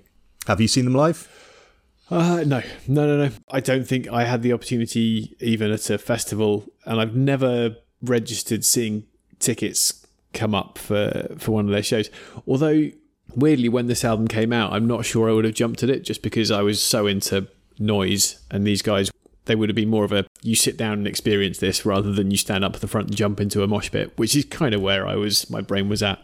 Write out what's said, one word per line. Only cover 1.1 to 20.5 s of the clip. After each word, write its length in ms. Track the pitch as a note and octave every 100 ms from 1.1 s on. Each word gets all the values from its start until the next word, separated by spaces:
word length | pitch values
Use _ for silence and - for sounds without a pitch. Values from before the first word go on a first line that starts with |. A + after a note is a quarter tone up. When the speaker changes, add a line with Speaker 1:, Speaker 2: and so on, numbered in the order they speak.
| E3+ - - - - - _ _ _ _
Speaker 2:
Uh, 340 | F3 E3+ F3 D3+
no. 160 | C3+ - - -
No, 200 | C#3 D3
no, 180 | D3 C#3+
no. 40 | A#2 -
I 100 | C3+
don't 280 | C3 C3 B2+
think 200 | C3 A2+
I 160 | A#2 A#2+
had 160 | B2
the 120 | A#2+
opportunity 840 | A#2+ - B2 A2+ A#2 A2+ A2 G#2+ -
even 320 | A#2+ A2 G#2+
at 180 | G#2+ -
a 80 | G#2
festival, 680 | - A2+ - G#2 G#2+ G#2 - - -
and 140 | A2+
I've 160 | A2 A#2
never 600 | C3+ C#3 C3 B2 A#2 A2 _ _
registered 640 | A#2+ A#2+ A2+ G#2 - A2 -
seeing 400 | - A2+ G#2+ G#2 _ _ _
tickets 680 | - A#2 A2 - - - _ _ _
come 220 | - A2+ G2+
up 220 | - -
for, 580 | - G#2 G#2 - - -
for 140 | -
one 140 | G#2+ G2+
of 60 |
their 120 | G2+
shows. 260 | G#2+ A#2 G#2+ - - - -
Although, 420 | C3+ D#3 D#3 D3+ - _ _ - -
weirdly, 340 | D3 D3 A#2+
when 180 | A#2+ A#2+
this 160 | A#2
album 240 | B2 A2 A2+
came 240 | A2 A2+
out, 220 | A#2+ G#2
I'm 140 | G2+ A#2
not 180 | A#2 A#2
sure 240 | A#2 A2+
I 40 |
would 120 | A2 A2
have 80 |
jumped 300 | A2 A#2+ A#2
at 60 | A#2+
it 140 | C3
just 180 | - G#2+
because 300 | A2 A2+ G#2+
I 100 | G#2+
was 180 | G#2 G#2
so 260 | - A#2+ G#2
into 400 | G2 - G2 G2 - _ -
noise, 600 | G#2+ G#2 F#2+ G2+ - - -
and 160 | G2+ G2+
these 140 | G2+
guys, 300 | G#2+ G2+ G2 - _ _ -
they 100 | A2+
would 140 | G#2+
have 60 | G#2+
been 140 | G#2+
more 140 | A2
of 80 | G#2
a, 140 | G2+ F#2+ _
"You 140 | A#2